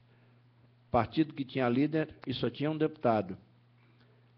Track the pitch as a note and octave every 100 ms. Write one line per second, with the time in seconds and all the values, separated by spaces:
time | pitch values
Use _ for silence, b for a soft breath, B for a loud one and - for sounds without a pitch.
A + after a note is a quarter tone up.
0 | _ b b b b _ _ _ _ B2
1 | A2 D3+ D3+ C#3+ C3 C3+ B2 B2 D3+ D#3
2 | D#3 - - B2 B2 B2 D3 D#3 D3+ D#3
3 | A#2+ A2 F#2 F#2 - _ _ _ b b
4 | b b b